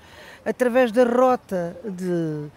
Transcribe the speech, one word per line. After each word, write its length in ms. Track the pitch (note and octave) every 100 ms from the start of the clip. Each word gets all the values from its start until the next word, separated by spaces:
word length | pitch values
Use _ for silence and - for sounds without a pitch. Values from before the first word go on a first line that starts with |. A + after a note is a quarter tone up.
| - - - -
através 460 | - - B3 A#3+ B3
da 140 | G#3+
Rota 720 | B3 A#3 B3+ B3 - F#3 E3+ E3+
de, 640 | A3+ F3+ F#3 F3 D#3+ D3+ D3